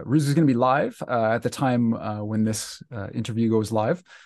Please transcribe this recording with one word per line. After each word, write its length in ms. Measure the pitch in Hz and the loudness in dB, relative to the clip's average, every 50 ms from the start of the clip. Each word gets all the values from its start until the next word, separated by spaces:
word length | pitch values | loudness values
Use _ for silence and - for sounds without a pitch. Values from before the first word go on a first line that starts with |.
| - | -4
Ruse 240 | - 127 156 147 139 | 0 2 2 2 2
is 80 | 143 | 2
gonna 100 | 160 160 | 4 4
be 80 | 139 127 | 4 4
live, 480 | 117 127 127 135 147 - 240 240 - - - | 4 4 2 2 2 0 -2 -4 -8 -8 -4
uh, 240 | 123 120 113 110 | 0 0 2 2
at 100 | 113 117 | 2 0
the 80 | - - | -2 -4
time, 460 | - - 139 127 123 120 120 117 113 | -4 -2 0 0 2 2 2 0 0
uh, 280 | - - 110 107 107 104 | -2 -4 -6 -6 -6 -6
when 200 | 104 110 110 110 | -4 -2 0 0
this, 400 | 110 110 107 - - - - - - | 0 -2 -4 -6 -10 -12 -16 -16 -14
uh, 160 | 127 107 98 - | -12 -10 -10 -8
interview 380 | - 120 110 120 110 113 117 113 | -6 -6 -6 -4 -2 0 2 2
goes 220 | 110 110 110 104 | 2 2 0 0
live. 320 | 113 110 107 120 175 175 - _ - - - | 0 0 0 0 -2 -2 -6 _ -20 -20 -20